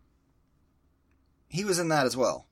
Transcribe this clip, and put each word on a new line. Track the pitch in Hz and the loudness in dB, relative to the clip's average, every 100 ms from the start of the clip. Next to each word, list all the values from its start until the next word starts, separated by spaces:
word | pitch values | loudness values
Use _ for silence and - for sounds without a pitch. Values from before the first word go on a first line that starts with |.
| _ _ _ _ _ _ _ _ _ _ _ _ _ _ _ | _ _ _ _ _ _ _ _ _ _ _ _ _ _ _
He | 151 | -6
was | 208 175 | -2 0
in | 170 | 2
that | 156 131 | 2 2
as | 117 | 2
well. | 113 67 - | 0 -2 -8